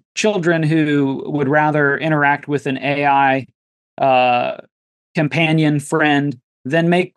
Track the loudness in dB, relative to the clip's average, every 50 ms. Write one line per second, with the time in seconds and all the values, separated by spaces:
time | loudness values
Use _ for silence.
0 | _ _ _ -2 -2 -2 -2 0 0 0 0 0 0 0 2 2 2 2 2 0
1 | 0 0 -2 -6 -6 -6 -4 -4 -2 0 0 2 2 2 2 2 2 2 0 0
2 | -2 0 0 2 2 2 0 0 -2 -4 -4 -4 -2 -4 -6 -4 -4 -4 -2 0
3 | 0 2 2 2 2 2 0 0 -4 -8 _ _ _ _ _ _ _ _ _ -2
4 | 0 2 2 2 2 2 2 0 -2 -4 -6 -10 -14 _ _ _ _ _ _ _
5 | _ _ _ -2 -2 -2 0 0 0 2 2 2 2 2 0 -2 -4 -4 -2 0
6 | 2 2 2 0 0 -2 -6 -8 _ _ _ _ _ -2 -2 0 2 2 2 0
7 | 0 -4 _